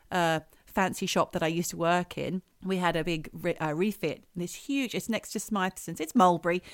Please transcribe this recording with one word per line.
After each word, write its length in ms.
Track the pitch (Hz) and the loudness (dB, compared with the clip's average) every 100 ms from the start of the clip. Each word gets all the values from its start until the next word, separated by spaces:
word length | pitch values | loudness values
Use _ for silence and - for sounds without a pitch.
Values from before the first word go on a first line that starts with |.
| - | -4
uh, 300 | 185 170 160 156 _ - | 0 2 2 -2 _ -6
fancy 400 | - 190 135 190 | 0 0 0 0
shop 260 | 190 - | 2 2
that 100 | 180 | 0
I 40 | 160 | 0
used 220 | 165 175 | 0 -2
to 60 | 170 | 0
work 400 | 170 175 175 - | 2 2 0 -4
in. 240 | - 185 - _ | -4 -6 -8 _
We 140 | 185 185 | -4 0
had 180 | 180 165 | 2 2
a 60 | 160 | 0
big 240 | 165 - | -2 -4
re-, 220 | 165 170 170 | -4 -2 0
uh, 180 | 156 | -2
refit, 500 | 151 214 196 160 - - - | 0 0 0 -4 -4 -8 -8
this 200 | 175 - | -8 -8
huge, 380 | - 277 254 185 | -4 -2 -2 -4
it's 120 | - | -2
next 220 | 214 - | -4 -4
to 80 | 214 | -8
Smythson's, 600 | - 208 185 - - 165 | -4 -2 -2 -4 -10 -8
it's 140 | 330 - | 0 6
Mulberry. 460 | 185 170 175 180 - | 6 6 2 0 -2